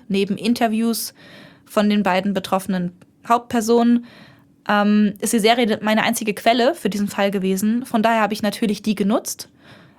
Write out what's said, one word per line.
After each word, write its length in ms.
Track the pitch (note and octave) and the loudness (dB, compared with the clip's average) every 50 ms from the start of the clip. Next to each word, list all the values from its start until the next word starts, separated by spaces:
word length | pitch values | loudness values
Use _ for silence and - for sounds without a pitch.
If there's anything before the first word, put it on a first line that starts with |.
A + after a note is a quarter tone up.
| - | -6
neben 300 | - F#3+ G3 G3+ G3 G3+ | -2 0 0 0 0 -4
Interviews 760 | - - A3+ A#3+ - A#3+ A3+ A3 A3 A3+ A#3 A3+ - - - _ _ - - - - - - - _ _ | -4 -2 -2 0 0 0 0 0 0 0 -2 -2 -4 -6 -10 _ _ -20 -20 -20 -20 -20 -20 -20 _ _
von 240 | _ - G#3+ G#3 G#3 | _ -2 0 2 2
den 120 | G#3 G#3 | 2 2
beiden 320 | G3 G3 F3+ F#3+ F#3+ G3+ F#3+ | 2 2 0 0 0 -2 -4
betroffenen 600 | F#3+ F#3 - G3 F#3+ F#3+ - F#3+ F#3 F3+ F3 - _ - _ _ _ _ - | -4 -4 -2 -4 -4 -2 -2 -4 -4 -4 -6 -8 _ -20 _ _ _ _ 0
Hauptpersonen, 760 | A#3 A#3+ A#3+ - - A#3+ A3 A3+ A#3 A#3 A#3 A#3+ A#3+ A#3+ A#3+ - - - - - - _ _ _ _ _ _ | 0 0 0 -2 -2 -2 2 2 2 4 4 4 2 2 0 -6 -20 -20 -20 -20 -20 _ _ _ _ _ _
ähm, 460 | - G#3 G#3 G#3 G#3 G#3 G#3 G#3+ G3+ G#3 - | 0 0 2 2 4 4 4 2 2 0 -4
ist 140 | - G#3 - | -4 0 0
die 60 | A#3 | 2
Serie 400 | F#3+ A3 A#3+ B3 B3 G#3 A3 G#3+ | 4 4 4 4 2 0 0 -2
meine 220 | G#3 G#3+ A3 A3 - | 0 0 0 2 2
einzige 300 | - A#3 - A3 G#3+ G3+ | 0 -2 -2 -4 -4 -6
Quelle 420 | - - A3+ A#3 A#3 A#3 C4+ F4 | 0 2 2 2 4 2 0 0
für 140 | - - G#3 | -2 -4 -4
diesen 180 | F#3+ G3+ G#3 | -2 -2 -4
Fall 240 | G3+ - - G3+ G3+ | -4 -2 -2 -2 0
gewesen. 540 | G3 G3+ F#3 F#3+ F#3+ F#3+ G#3 G#3+ A3+ A#3+ C4 | -2 -2 -2 -2 -2 0 0 -2 -2 -2 -4
Von 180 | - - A3+ G#3+ | -4 -2 0 2
daher 180 | A3+ A#3 A3+ | 2 2 2
habe 120 | G#3+ G3+ G#3+ | 0 -2 -2
ich 80 | G#3 | -2
natürlich 400 | - G3+ G#3 - A#3 A3+ G#3 - | -4 -4 -2 -2 -2 -2 -2 -4
die 140 | - A3 G#3 | -4 -4 -2
genutzt. 540 | - G3+ G3 A3+ D4 - - - - - - _ _ _ - - - - - _ | 0 0 0 0 -2 -2 -6 -12 -14 -16 -20 _ _ _ -20 -20 -20 -20 -20 _